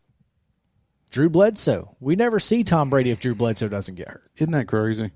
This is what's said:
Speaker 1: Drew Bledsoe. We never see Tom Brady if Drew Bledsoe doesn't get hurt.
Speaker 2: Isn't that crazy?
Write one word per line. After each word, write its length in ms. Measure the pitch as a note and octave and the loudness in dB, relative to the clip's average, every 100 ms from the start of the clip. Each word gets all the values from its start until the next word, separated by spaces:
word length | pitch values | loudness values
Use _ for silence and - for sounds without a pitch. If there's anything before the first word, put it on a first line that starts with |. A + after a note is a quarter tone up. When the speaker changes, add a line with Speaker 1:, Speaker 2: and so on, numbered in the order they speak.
| _ _ _ _ _ _ _ _ _ _ _ | _ _ _ _ _ _ _ _ _ _ _
Speaker 1:
Drew 180 | B2+ D#3+ | 0 2
Bledsoe. 680 | E3 G#3 G#3+ - G#2 - _ | 4 4 2 -2 -2 -4 _
We 160 | C3 F#3 | -2 0
never 240 | A#3+ G#3+ | 2 0
see 240 | - A3+ | 0 0
Tom 260 | G3 E3 C#3 | 2 2 2
Brady 220 | C#3 B2 | 2 2
if 80 | A2+ | 0
Drew 160 | B2+ A2 | -2 0
Bledsoe 320 | A#2 G#2+ A2 | -2 0 -4
doesn't 280 | G2+ F#2+ F2+ | -4 -8 -12
get 120 | - | -14
hurt. 160 | - _ - | -16 _ -6
Speaker 2:
Isn't 160 | D#3 | -2
that 140 | D#3 G#2+ | -2 0
crazy? 440 | A2 A2 A2 G#2+ | 0 0 -2 -6